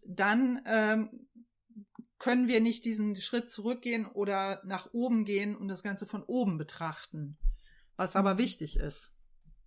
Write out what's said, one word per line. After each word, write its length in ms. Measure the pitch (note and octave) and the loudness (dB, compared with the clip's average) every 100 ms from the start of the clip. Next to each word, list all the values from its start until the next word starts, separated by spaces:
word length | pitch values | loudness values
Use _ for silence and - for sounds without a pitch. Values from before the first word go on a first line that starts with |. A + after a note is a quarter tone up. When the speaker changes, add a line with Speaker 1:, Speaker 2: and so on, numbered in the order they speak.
| - | -8
Speaker 1:
dann, 560 | F3+ G3 A3+ C4 B3 - | 0 4 4 4 0 0
ähm, 640 | A3 G#3+ A3 A3 - - - - _ _ A3+ - - - _ | 2 4 2 0 -8 -20 -20 -20 _ _ -20 -20 -20 -20 _
können 300 | B3+ B3 B3 | 2 4 4
wir 120 | A#3 | 6
nicht 260 | A3+ A3+ A#3 | 4 2 -2
diesen 300 | G#3+ G#3 F#3+ | 0 -2 -2
Schritt 340 | - A#3+ A#3 | -2 -2 -2
zurückgehen 560 | - G#3+ B3 B3 A#3 G#3+ | -4 -4 -4 -2 -2 -2
oder 560 | - G3+ G3 G3 F#3+ F#3 | -4 -2 0 -2 -4 -6
nach 280 | F#3+ - | -8 -6
oben 320 | A#3 B3 A3+ G#3 | -2 2 2 2
gehen 300 | G3+ G#3 G3+ | 0 0 -4
und 120 | G3 | -6
das 160 | F#3 | -6
Ganze 220 | G#3 G3 G#3 | -6 -6 -6
von 180 | G3+ | -8
oben 340 | - B3+ G3+ D#3+ | -2 0 2 0
betrachten, 800 | D3+ - E3 D#3 - D#3 C#3+ D3 - - - - - - | -6 -8 -8 -8 -12 -10 -10 0 0 0 -8 -20 -16 -4
was 200 | F#3 G3 | 0 2
aber 180 | G3 F#3+ | 4 2
Speaker 2:
Mhm. 40 | |
Speaker 1:
wichtig 380 | B3+ - D#3 C#3+ | 0 -2 -2 0
ist. 360 | D3 - - - - - - - | 0 -6 -14 -20 -20 -20 -20 -20